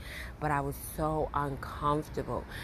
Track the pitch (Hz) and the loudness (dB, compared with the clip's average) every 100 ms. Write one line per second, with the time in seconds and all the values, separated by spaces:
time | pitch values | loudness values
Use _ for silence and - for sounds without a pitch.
0 | - - - - 151 143 139 139 - - | -8 -8 -8 -2 2 4 2 -2 -6 0
1 | 156 156 - 143 143 135 - - 147 147 | 2 2 2 2 0 0 -4 0 4 4
2 | 151 - 127 117 - - | 2 -2 -2 -2 -4 -8